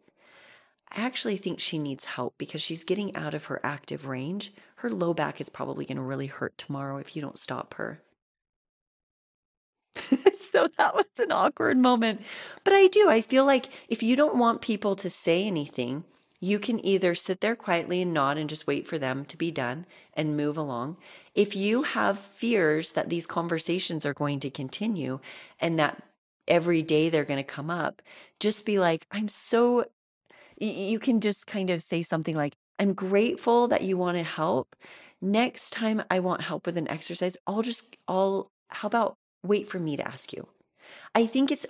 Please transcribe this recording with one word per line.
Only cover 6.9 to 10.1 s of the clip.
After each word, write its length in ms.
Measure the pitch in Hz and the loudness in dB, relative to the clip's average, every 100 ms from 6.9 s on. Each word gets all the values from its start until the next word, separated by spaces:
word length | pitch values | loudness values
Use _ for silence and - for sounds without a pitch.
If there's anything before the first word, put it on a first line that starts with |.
| 139 | -10
if 180 | 139 160 | -10 -10
you 60 | |
don't 160 | 143 - | -10 -8
stop 360 | - 123 - - | -6 -6 -10 -8
her." 260 | 110 156 _ _ _ _ _ _ _ _ _ _ _ _ _ _ _ _ _ _ _ - | -10 -10 _ _ _ _ _ _ _ _ _ _ _ _ _ _ _ _ _ _ _ -16
<laughs> 360 | - | 0